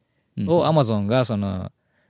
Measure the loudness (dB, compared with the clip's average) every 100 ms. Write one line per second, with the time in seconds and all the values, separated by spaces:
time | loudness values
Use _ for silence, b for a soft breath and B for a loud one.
0 | _ _ _ -6 0 2 2 2 2 0
1 | 0 0 0 -2 -4 -6 -10 _ _ _